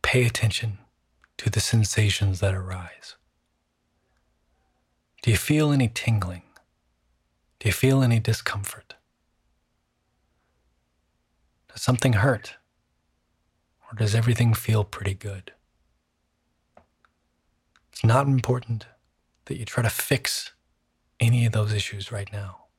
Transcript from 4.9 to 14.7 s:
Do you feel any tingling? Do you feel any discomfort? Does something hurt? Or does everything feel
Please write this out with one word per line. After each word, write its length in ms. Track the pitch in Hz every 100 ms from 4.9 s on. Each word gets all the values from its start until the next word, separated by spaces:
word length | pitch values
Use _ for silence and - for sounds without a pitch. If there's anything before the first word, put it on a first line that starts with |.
| _ _ _
Do 80 | -
you 80 | 107
feel 340 | - 151 151
any 160 | 143 120
tingling? 540 | - - 110 92 90 _ _ _ _ _ _ _ _ _ _ _ _
Do 120 | 110
you 20 |
feel 300 | - 131 135
any 180 | 127 117
discomfort? 760 | 110 113 - 104 98 - _ - _ _ _ _ _ _ _ _ _ _ _ _ _ _ _ _ _ _ _ _ _ _ _ _ _ _ _
Does 80 | -
something 320 | - 127 135
hurt? 440 | 107 127 113 - - _ _ _ _ _ _ _ _ _ _ _ _ _
Or 60 | 107
does 180 | 107
everything 380 | 113 113 113 117
feel 320 | 113 -